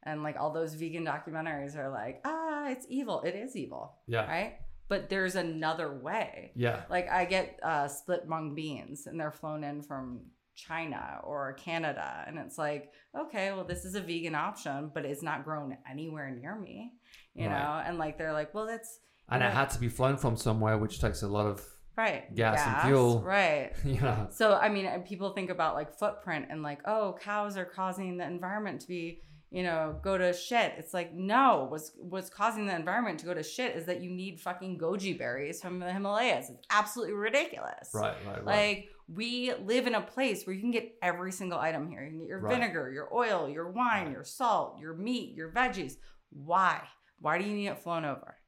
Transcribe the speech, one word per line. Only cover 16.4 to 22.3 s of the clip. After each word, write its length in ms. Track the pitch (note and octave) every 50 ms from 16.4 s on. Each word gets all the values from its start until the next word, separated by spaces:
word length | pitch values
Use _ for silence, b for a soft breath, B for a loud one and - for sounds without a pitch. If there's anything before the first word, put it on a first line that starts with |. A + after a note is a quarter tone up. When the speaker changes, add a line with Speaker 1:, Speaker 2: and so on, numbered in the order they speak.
| B2 D#3 G3+
Speaker 1:
me," 380 | A3 G3 - - - A3 A#3+ - B B B B B B B B
you 140 | - - -
Speaker 2:
Right. 100 | - -
Speaker 1:
know? 240 | C#3 D3 D3+ D#3+ - -
And, 80 | F3 E3+
like, 200 | D#3+ D3+ D3 -
they're 140 | E3 D#3+ D#3
like, 200 | D3+ D3+ D3+ -
"Well, 120 | G#3 A3
that's," 340 | A3 A3+ A3+ A3+ - - - b b b b b b
Speaker 2:
And 120 | B2 C3
Speaker 1:
you 60 | B2+ A#2+
Speaker 2:
it 20 |
Speaker 1:
know 60 | G2
Speaker 2:
had 140 | B2+ C#3 C3+
to 80 | - A#2
be 100 | A#2+ A#2
flown 280 | - - B2+ C3 C#3 C3+
from 200 | - C3 A2+ A2
somewhere, 400 | - A#2+ A2 A2 G#2+ A2 A2 G#2+
which 220 | G#2+ G#2+ - -
takes 220 | - A2+ G2+ - -
a 40 | G2+
lot 180 | G2+ G#2 G#2+ G#2
of 180 | G2+ G2 - - - - - - - -
Speaker 1:
Right. 360 | A3+ G#3+ E3+ A#2+ - -